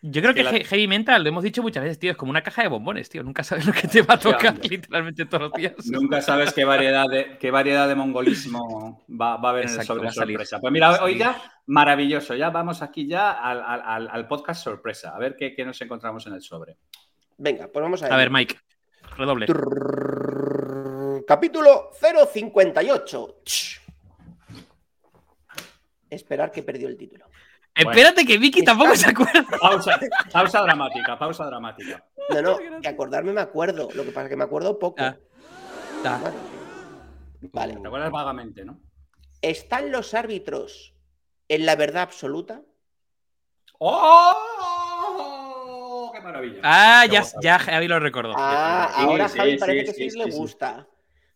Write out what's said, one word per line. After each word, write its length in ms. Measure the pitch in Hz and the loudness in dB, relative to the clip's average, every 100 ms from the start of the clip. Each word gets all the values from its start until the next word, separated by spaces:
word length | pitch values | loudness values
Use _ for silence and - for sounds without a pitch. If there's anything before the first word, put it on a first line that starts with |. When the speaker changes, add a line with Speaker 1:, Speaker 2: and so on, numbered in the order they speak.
Speaker 1:
yo 160 | 156 143 | -4 0
creo 120 | 208 | 2
Speaker 2:
Que 60 | 262 | 2
Speaker 1:
que 40 | |
Speaker 2:
la 80 | 254 233 | 2 0
Speaker 1:
he-, 60 | - | 0
heavy 220 | 202 208 | 0 2
mental, 340 | 196 226 240 | 0 4 4
lo 60 | 151 | 4
hemos 140 | 170 | -2
dicho 180 | 196 220 | -4 -4
muchas 220 | 226 147 | -4 -4
veces, 160 | 143 156 | -6 -4
tío, 120 | 180 | -6
es 60 | 175 | -4
como 140 | 131 | -2
una 100 | 151 | -4
caja 220 | - - | -4 -2
de 40 | 220 | -2
bombones, 380 | 120 120 214 - | -2 -6 -10 -10
tío. 140 | 165 | -12
Nunca 200 | 131 139 | -10 -8
sabes 220 | 147 170 160 | -4 -2 0
lo 60 | |
que 140 | 214 160 | -2 4
te 140 | - | 4
va 140 | - 240 | 6 6
a 40 | |
tocar 160 | - - 226 - | 6 4 2 0
Speaker 2:
Efectivamente. 140 | - | -6
Speaker 1:
literalmente 560 | 185 - 170 165 156 165 | -8 -6 -4 -4 -8 -4
todos 160 | 165 | -4
los 100 | 147 | -4
días. 200 | - 175 - 220 | -6 -6 -8 -8
Speaker 2:
Nunca 360 | 127 139 143 | -4 0 0
sabes 320 | 139 143 147 | 0 2 2
qué 120 | 151 135 | 2 2
variedad 420 | 139 135 135 135 | 4 4 2 2
de, 300 | 135 135 - | 0 -4 -6
qué 140 | 131 | -2
variedad 360 | 135 135 143 139 | 0 2 2 2
de 80 | 139 | 0
mongolismo 1080 | 135 127 127 - - 120 117 131 110 107 _ | -2 0 0 0 -4 -8 -8 -10 -12 -16 _
va, 280 | 120 117 113 | -4 -4 -2
va 120 | 123 | -2
a 20 | |
haber 120 | 123 120 | -2 -2
en 40 | |
el 60 | 117 | -6
Speaker 1:
Exacto, 180 | 110 | -6
Speaker 2:
sobre 100 | 117 113 | -4 -6
Speaker 1:
va 40 | |
a 40 | |
salir. 200 | 110 110 107 | -6 -6 -6
Speaker 2:
sorpresa. 240 | 104 104 | -8 -6
Pues 140 | 127 | -2
mira, 160 | 151 160 | 2 4
Speaker 1:
Va 60 | 185 | 4
a 60 | |
Speaker 2:
hoy 140 | 185 117 | 2 0
Speaker 1:
salir. 0 | |
Speaker 2:
ya, 220 | 233 247 - _ - | -2 -2 -12 _ -2
maravilloso. 680 | 143 147 143 143 147 143 123 | 4 4 4 2 -2 -4 -4
Ya 140 | 160 | -4
vamos 320 | 170 170 170 | -4 -6 -8
aquí 260 | 143 160 143 | -10 -10 -6
ya 240 | 175 208 | -2 -2
al, 300 | 170 120 123 | -2 -6 -6
al, 200 | 107 120 110 | -6 -8 -6
al, 240 | 113 113 | -8 -6
al 160 | 117 113 | -10 -6
podcast 360 | 147 - 170 | -8 -8 -10
sorpresa. 520 | - 104 113 104 82 85 | -10 -10 -10 -12 -12 -8
A 40 | |
ver 160 | 127 135 | -8 -6
qué, 160 | 139 135 | -10 -8
qué 80 | |
nos 160 | 127 123 | -12 -10
encontramos 440 | 120 117 113 110 110 | -14 -12 -10 -12 -14
en 60 | |
el 80 | 98 | -16
sobre. 360 | - 85 80 - _ - _ _ _ _ | -16 -18 -18 -20 _ -20 _ _ _ _
Speaker 3:
Venga, 300 | 143 135 - | -6 -6 -8
pues 100 | 147 | -8
vamos 180 | 160 180 | -4 -4
a 40 | 151 | 0
Speaker 1:
A 20 | |
Speaker 3:
ello. 80 | 131 | 2
Speaker 1:
ver, 120 | 127 | 4
Mike, 240 | 135 120 - _ _ _ _ - - | 2 -2 -6 _ _ _ _ -20 -8
redoble. 280 | 135 131 107 | -4 -2 0
Speaker 3:
Trrr... 1800 | 165 - - - - - 135 135 135 135 135 135 135 135 135 139 139 131 | -2 -2 -4 -4 -4 -4 -4 -4 -4 -4 -4 -4 -6 -8 -6 -6 -6 2
capítulo 640 | 147 339 320 302 277 - | 2 2 6 8 8 4
cero 340 | - 311 330 285 | 0 2 6 4
cincuenta 500 | 220 208 202 190 156 | 4 -2 4 4 4
y 80 | 196 | 0
ocho. 480 | 262 - 135 117 - - | 0 -2 -10 -12 -16 -8
Ch. 340 | - - - - - _ _ - - _ - - _ _ _ _ _ _ _ _ - - _ _ _ _ | -6 -6 -14 -20 -20 _ _ -20 -20 _ -20 -20 _ _ _ _ _ _ _ _ -20 -20 _ _ _ _
Esperar 420 | 143 - 143 147 | -18 -10 -6 -6
que 120 | - | -6
perdió 240 | 143 131 131 | -10 -10 -10
el 80 | - | -12
título. 280 | - _ _ _ _ _ _ | -18 _ _ _ _ _ _
Speaker 1:
Espérate, 420 | - 160 226 294 359 | 2 4 8 8 8
Speaker 2:
Bueno. 120 | 294 | 4
Speaker 1:
que 100 | 214 | 4
Vicky 220 | 269 285 | 4 4
Speaker 3:
Está 120 | 330 | 4
Speaker 1:
tampoco 200 | 226 269 214 | 6 6 6
se 120 | 180 | 4
acuerda. 360 | - 254 - 262 - | 4 4 4 2 2
Speaker 2:
Pausa, 360 | 175 196 170 170 - - - | 4 4 2 0 0 -2 0
pausa 320 | 170 190 220 | 2 2 2
dramática, 560 | 190 156 135 123 - 120 | 2 0 -2 -4 -6 -6
pausa 280 | 151 165 151 | -8 -8 -10
dramática. 580 | 123 113 110 98 - _ - 571 | -10 -12 -14 -16 -16 _ -14 -4
Speaker 3:
No, 120 | 156 | 0
no, 160 | 165 190 | 2 0
Speaker 1:
Gracias. 240 | 339 320 | -4 -8
Speaker 3:
que 60 | 151 | -8
acordarme 420 | 143 131 143 170 | -6 -6 -4 -4
me 80 | 208 | -4
acuerdo. 480 | 185 151 175 165 139 - | -4 -2 -2 -2 -6 -8
Lo 80 | |
que 80 | 139 | -8
pasa 120 | 139 135 | -8 -8
es 40 | |
que 40 | 135 | -6
me 80 | |
acuerdo 340 | 139 147 180 208 | -4 -2 -4 -4
poco. 240 | 180 175 | -6 -4
Speaker 1:
Ah, 140 | 131 131 _ _ - - - - - 151 | -4 -4 _ _ -20 -20 -18 -18 -14 -8
ah. 160 | 151 123 | -6 -4
Speaker 3:
Vale. 140 | 156 151 - - - - - - - - - - 269 | -6 -10 -16 -18 -18 -18 -20 -20 -20 -20 -20 -20 -14
Vale. 240 | - - 107 | -10 -10 -10
Speaker 2:
Te 60 | 98 | -12
acuerdas 240 | 127 156 | -8 -6
vagamente, 540 | 156 139 127 113 104 95 | -6 -8 -8 -14 -18 -20
¿no? 120 | - _ _ _ _ _ _ | -20 _ _ _ _ _ _
Speaker 3:
¿Están 480 | 160 160 - 247 285 | -4 -4 -4 -6 -4
los 240 | 262 - | -6 -4
árbitros 800 | 220 226 202 - 139 110 - - _ _ _ _ _ _ | -4 -4 -8 -8 -10 -10 -16 -20 _ _ _ _ _ _
en 180 | 156 160 | 0 2
la 120 | 156 | 2
verdad 240 | 147 160 | 2 -2
absoluta? 580 | 180 - 135 151 175 226 302 _ _ _ _ _ _ _ _ _ _ _ | -6 -8 -8 -8 -10 -16 _ _ _ _ _ _ _ _ _ _ _ _
Speaker 2:
¡Oh! 2250 | 160 320 320 339 349 403 440 440 359 349 349 349 349 370 285 277 269 262 254 254 247 247 240 | -2 2 10 10 10 4 -2 -8 -8 -6 -8 -6 -8 -8 -10 -12 -16 -16 -16 -16 -12 -10 -10
¡Qué 60 | 220 | -12
maravilla! 400 | 185 151 127 104 | -14 -12 -12 -4
Speaker 1:
Ah, 400 | 147 165 214 240 240 | 4 8 10 10 8
Speaker 2:
Qué 60 | |
Speaker 1:
ya, 60 | 208 | 4
Speaker 2:
gozada. 200 | - - | 0 -2
Speaker 1:
ya 160 | 165 175 | 4 4
Javi 280 | - 160 170 | 4 -2 2
lo 120 | 170 | 0
recordó. 320 | 147 127 113 104 | 0 -4 -6 -2
Speaker 3:
Ah, 560 | 139 143 160 175 170 - | 0 0 0 0 -2 0
Speaker 2:
Sí, 40 | |
Speaker 3:
ahora 280 | 139 160 202 | 0 2 0
Speaker 2:
sí, 80 | - | 0
Speaker 3:
Javi 200 | 143 139 | 0 0
parece 220 | - 139 | 0 -2
Speaker 2:
sí, 60 | 135 | -2
Speaker 3:
que 80 | |
sí 160 | - 131 | -6 -8
Speaker 2:
sí, 80 | 160 | -6
Speaker 3:
le 80 | 226 | -8
Speaker 2:
sí, 60 | |
sí. 40 | 151 | -6
Speaker 3:
gusta. 480 | 156 - 135 117 143 _ _ _ _ | -10 -8 -10 -10 -20 _ _ _ _